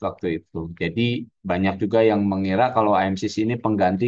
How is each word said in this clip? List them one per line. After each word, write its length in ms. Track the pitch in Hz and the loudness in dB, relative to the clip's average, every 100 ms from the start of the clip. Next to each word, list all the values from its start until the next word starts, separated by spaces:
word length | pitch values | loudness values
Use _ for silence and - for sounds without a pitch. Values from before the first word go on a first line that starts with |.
waktu 260 | 95 - 92 82 | -8 -4 -4 -4
itu. 160 | - 85 82 85 | -6 -10 -10 -6
Jadi 480 | 82 85 120 120 120 _ | -6 -2 -2 -2 -8 _
banyak 340 | 98 90 98 95 | -4 0 0 0
juga 200 | 104 113 113 | 0 4 4
yang 120 | 104 101 | 4 2
mengira 400 | 95 95 95 127 113 | 0 0 2 2 2
kalau 220 | 107 98 | 2 2
I 80 | 95 | 2
M 20 | 98 | -2
Cs 160 | 107 - | -4 -2
ini 160 | 110 120 | -2 -2
pengganti 480 | 113 104 92 95 | -2 2 2 2